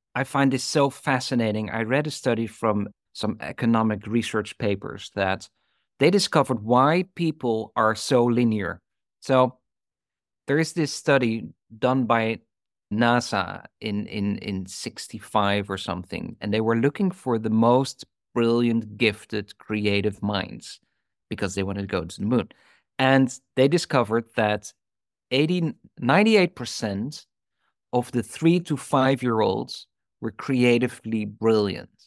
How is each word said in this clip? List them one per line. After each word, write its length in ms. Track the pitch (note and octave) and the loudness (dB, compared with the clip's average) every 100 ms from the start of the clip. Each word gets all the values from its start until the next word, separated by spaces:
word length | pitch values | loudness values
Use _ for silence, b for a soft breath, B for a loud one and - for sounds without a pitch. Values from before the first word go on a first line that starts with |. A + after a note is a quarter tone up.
| _ | _
I 100 | B2+ | -8
find 260 | C3+ C#3 C#3 | -4 0 2
this 140 | C3 | 0
so 240 | - D#3 C#3 | -2 0 0
fascinating, 800 | - - C3 - B2 A2+ A2 G#2+ | 0 -2 -2 -2 -2 0 -2 -4
I 140 | A2+ | -4
read 240 | A2 C3+ D3+ | -2 -2 -2
a 40 | |
study 360 | - C3 A2+ A2+ | -4 -2 -2 -4
from 420 | - A2+ G#2 G2 _ _ | -2 -2 0 -4 _ _
some 240 | - G#2+ A2 | -8 -6 -6
economic 640 | C#2+ - A#2 A2+ A2 G#2 G2+ | -10 -2 2 2 2 -2 -4
research 500 | A#2 A2 A2 G#2 - | -4 -2 -4 -6 -6
papers 540 | G#2+ G2+ - - - G#2 | -4 -4 -8 -14 -10 -4
that 300 | F#2+ G2 - _ _ _ _ - | -2 -2 -8 _ _ _ _ 2
they 120 | D3 | 4
discovered 520 | G3 - D#3 C3+ A#2+ | 4 2 2 2 -2
why 420 | G#2 B2 C#3 F3 F#3 | 2 4 4 2 -2
people 560 | - E3+ D#3 B2 A2 G#2+ - | -4 -4 -2 -2 -2 -2 0
are 180 | A2 | 0
so 300 | G#2+ - B2+ | 0 2 2
linear. 560 | A#2+ A#2+ A#2+ G#2+ F2 F2 _ _ _ _ | 4 4 2 0 -4 -8 _ _ _ _
So 380 | - C3 B2+ - _ _ _ _ _ _ _ _ - | 0 4 2 0 _ _ _ _ _ _ _ _ -2
there 120 | D3 | 0
is 140 | D#3+ | 0
this 180 | F3 D3+ | -2 -4
study 600 | - - C#3 A#2+ A2+ A2 - _ A2 | -2 2 2 2 -2 -8 -18 _ -4
done 280 | B2+ C3 A#2 | 0 0 2
by 320 | A#2 A2+ A2+ _ _ _ _ - | 2 2 -4 _ _ _ _ -6
nasa 720 | G#2 A#2 A#2+ - G2+ F#2 F#2+ - - | 0 2 2 0 -4 -4 -8 -16 -12
in, 260 | A2 G#2 - | -6 -6 -6
in, 320 | G#2 G2+ G2+ | -4 -4 -4
in 280 | - F#2+ F#2 | -6 -8 -8
sixty-five 1040 | - - - - A2+ - G#2+ G2+ G2+ G2+ | -12 -12 -12 -14 -16 -2 0 2 0 -2
or 80 | F#2+ | -6
something, 580 | - F2+ E2+ - - - | -6 -8 -8 -10 -10 -8
and 120 | G#2 | -2
they 80 | A2 | 0
were 160 | A2+ A2+ | 2 2
looking 340 | C3+ - G3 | 0 0 -2
for 280 | - B2+ A#2 | -2 -4 -2
the 120 | A2 | 0
most 540 | A2 A#2 B2+ C3+ - - _ _ | 2 4 4 2 -6 -20 _ _
brilliant, 640 | A#2+ A#2 A#2 A#2+ A2+ A2 G#2+ | 0 2 4 2 0 -2 0
gifted, 600 | A2 G#2 - G#2+ G#2 - | 0 0 -6 -8 -8 -14
creative 640 | - G#2+ G#2 G2+ G#2 F#2+ | -6 -2 0 0 0 -2
minds 580 | G2+ G2+ - - - - _ _ _ _ - | -4 -2 -4 -10 -16 -20 _ _ _ _ -12
because 260 | G2+ G2 | -6 -6
they 80 | F#2+ | -4
wanted 200 | F#2+ G2 | -6 -6
to 40 | G2 | -4
go 180 | G2 | -6
to 160 | E2+ - | -6 -6
the 60 | G2+ | -2
moon. 220 | A#2+ A#2 b b b b - | -2 -2 b b b b 0
And 340 | C3 C3+ C3 - _ - | 4 4 2 -2 _ 4
they 120 | C#3 | 4
discovered 580 | E3 - C#3 G#2+ A#2 A#2 - | 4 2 0 2 0 -2 0
that 360 | G#2+ G#2 - _ _ _ _ _ - | 0 0 -6 _ _ _ _ _ -4
eighty, 440 | C3 D#3 F3+ D#3+ - - - | 0 2 0 -2 -6 -18 -6
ninety-eight 560 | A#2+ E3 A3 G#3+ F3 | 2 4 6 4 4
percent 720 | - A#2+ - A2 G2 B2+ - - _ _ _ _ _ - | -2 -10 -6 -4 -4 -6 -10 -20 _ _ _ _ _ -4
of 180 | B2 B2 | -4 -2
the 100 | A#2+ | -4
three 380 | - - D#3+ F3 | -4 0 2 2
to 160 | F3 D3 | 0 -6
five-year-olds 1120 | - C#3 C3 C3 B2+ A2+ G#2 G#2+ B2+ - - _ _ - | -2 0 2 0 0 0 0 0 -6 -12 -20 _ _ -10
were 120 | A2+ | -10
creatively 920 | - - C3 B2 A#2+ B2 - A2 A2 | -8 -2 2 4 4 2 -4 -6 -6
brilliant 640 | G#2 G#2 A2 A2 G2+ F#2+ - _ | -6 -2 2 2 2 -4 -12 _